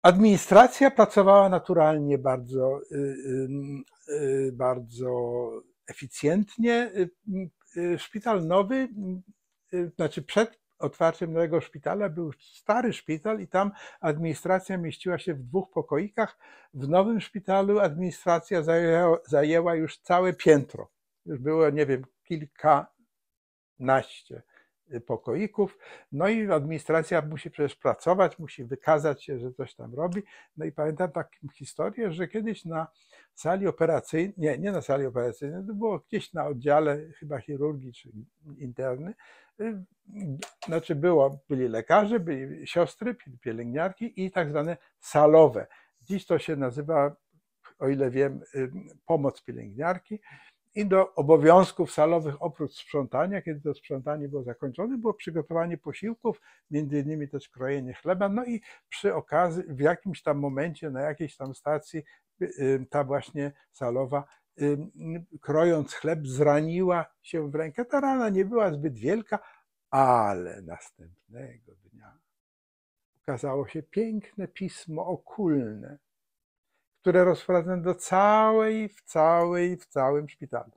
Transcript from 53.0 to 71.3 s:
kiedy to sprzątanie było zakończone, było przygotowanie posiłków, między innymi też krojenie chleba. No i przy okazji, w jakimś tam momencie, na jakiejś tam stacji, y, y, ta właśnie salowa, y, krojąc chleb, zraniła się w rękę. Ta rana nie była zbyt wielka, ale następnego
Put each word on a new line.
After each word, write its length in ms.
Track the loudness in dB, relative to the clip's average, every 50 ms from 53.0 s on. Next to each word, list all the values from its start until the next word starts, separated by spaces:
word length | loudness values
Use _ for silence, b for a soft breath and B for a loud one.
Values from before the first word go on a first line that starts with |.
| -4 -2 -2 -2 -2 -2 -4 -6
kiedy 180 | -6 -8 -10 -6
to 140 | -6 -6 -8
sprzątanie 540 | -8 _ -10 -10 -8 -6 -6 -6 -6 -6 -8
było 140 | -8 -8
zakończone, 560 | -8 -8 -10 _ -8 -8 -6 -6 -6 -6 -6 -4
było 160 | -4 -4 -4
przygotowanie 640 | -4 -10 -6 -6 -6 -6 _ -4 -4 -2 -4 -6 -8
posiłków, 640 | _ -12 -12 -8 -8 -10 -10 _ -4 -6 -6 _ b b b b b _
między 280 | -4 -4 -4 -2 -2 -4
innymi 300 | -2 -4 -6 -6 -8 -8
też 200 | -10 -12 -12 -14
krojenie 460 | _ -8 -6 -4 -4 -4 -6 -10 -14
chleba. 340 | -8 _ -4 -2 -2 -2 -2
No 160 | -2 -4 -4
i 160 | -6 -8 -8 B B B B B _
przy 260 | -14 -4 -2 -2 -2
okazji, 480 | -2 -6 _ 2 2 2 2 -2 -6 -8 -8
w 120 | -6 0
jakimś 420 | 2 2 2 0 _ -10 -10 -6
tam 160 | _ -2 -2 0
momencie, 520 | -2 -4 -4 -4 -4 -6 -6 -10 -10 -8
na 100 | -6 -4
jakiejś 360 | -4 -4 -4 -6 -8 -10 -10
tam 180 | _ -14 -14 -14
stacji, 480 | -8 _ -4 -4 -4 -6 -8 -12 -12 -12 b b b b _ _ _
y, 20 | -8
y, 420 | -8 -6 -2 0 0 0 0 -2 -4
ta 140 | -4 -4 -2
właśnie 480 | -2 -4 -6 -6 -8 -8 -8 -8 -8 -8 _ _ _
salowa, 520 | _ -6 -6 -4 -2 -2 -4 -2 -4 -6 -6 b b b b _ _ -2
y, 180 | -2 -2 0 -2 -6 -14 _ -14 -12 -10 -10 -10 -12 _ -20 -14
krojąc 540 | -6 0 2 4 4 4 2 2 -2 -6 -10
chleb, 320 | -6 -4 -4 -4 -2 -6
zraniła 800 | -8 0 2 4 4 4 4 2 0 -2 -2 0 0 0 0 -2 -6 _ _
się 280 | _ -8 -6 -6 -6 -4
w 40 | -4
rękę. 300 | -6 -6 -6 -6 -8 -6
Ta 160 | -2 -2 0
rana 280 | 0 0 0 0 0 0
nie 160 | 2 0 0
była 280 | 2 2 0 2 0
zbyt 260 | 0 -2 -4 -6 -6 -4
wielka, 400 | -2 -2 -2 -2 -2 _ -6 -6 B B B B B B _ _ _ _
ale 720 | 2 4 6 6 6 4 4 2 -2 -4 -6 -10 -12 -14
następnego 1120 | -14 -16 -16 -16 -18 -20 _ _ -20 -20 -20 _ _ _